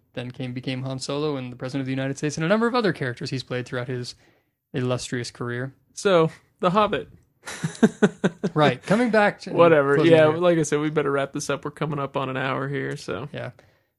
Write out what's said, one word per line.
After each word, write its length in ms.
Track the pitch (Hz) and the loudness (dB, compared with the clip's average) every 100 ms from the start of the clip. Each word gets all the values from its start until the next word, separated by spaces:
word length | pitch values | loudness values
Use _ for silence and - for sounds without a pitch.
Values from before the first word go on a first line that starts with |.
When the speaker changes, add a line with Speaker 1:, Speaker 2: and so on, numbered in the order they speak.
| _ | _
Speaker 1:
then 160 | - 123 | -10 -10
came, 240 | - 127 | -8 -8
became 300 | 127 135 127 | -8 -6 -6
Han 160 | 131 131 | -6 -8
Solo 360 | - 143 151 139 | -6 -4 -4 -4
and 160 | 123 | -8
the 40 | 123 | -10
President 260 | 131 139 | -6 -6
of 60 | 131 | -4
the 40 | |
United 260 | 135 135 135 | -4 -4 -4
States 180 | 151 143 | -6 -4
and 80 | 160 | 0
a 20 | |
number 200 | 220 233 | 2 2
of 80 | 247 | 0
other 180 | 208 | 0
characters 380 | 156 135 117 131 | -2 -6 -6 -8
he's 100 | 131 | -8
played 240 | - 123 120 | -6 -8 -6
throughout 220 | 127 123 | -8 -6
his 260 | 127 123 - _ _ _ _ _ | -8 -10 -14 _ _ _ _ _
illustrious 580 | 143 127 123 - 123 120 | -4 -2 -2 -4 -8 -8
career. 420 | - 123 123 131 - _ | -10 -8 -8 -10 -14 _
Speaker 2:
So, 360 | - 202 175 160 - _ - | -4 2 4 4 -2 _ -2
The 100 | 180 | 0
Hobbit. 360 | 202 208 139 - - _ _ | 2 2 -2 -6 -18 _ _
<laughs> 340 | - - 165 - 226 - 208 - 180 - 190 | -18 -8 -8 2 2 4 0 2 -4 -2 -4
Speaker 1:
Right. 280 | 151 147 127 | 2 2 2
Coming 280 | - 208 247 | 0 0 2
back 280 | 214 208 - | 4 2 0
to 100 | 190 | -6
Speaker 2:
Whatever. 420 | 170 170 156 139 143 | 4 6 6 4 4
Speaker 1:
closing 180 | 165 | 6
Speaker 2:
Yeah, 140 | 160 156 | 8 6
Speaker 1:
here. 80 | 165 | 4
Speaker 2:
like 200 | 175 165 | 2 2
I 60 | |
said, 160 | 151 147 | 2 0
we 100 | 156 | 0
better 220 | 156 143 | 0 0
wrap 200 | 139 139 | -2 -2
this 180 | 143 143 | -6 -4
up. 140 | 135 | -6
We're 80 | 147 | -6
coming 280 | - 156 143 | -6 -6 -4
up 180 | 139 139 | -4 -4
on 100 | 131 | -4
an 80 | 131 | -2
hour 300 | 135 131 139 | -2 -2 -4
here, 300 | 139 135 139 | -4 -6 -8
so. 320 | - 101 147 | -8 -8 -8
Speaker 1:
Yeah. 200 | 123 120 - _ _ _ | -10 -12 -14 _ _ _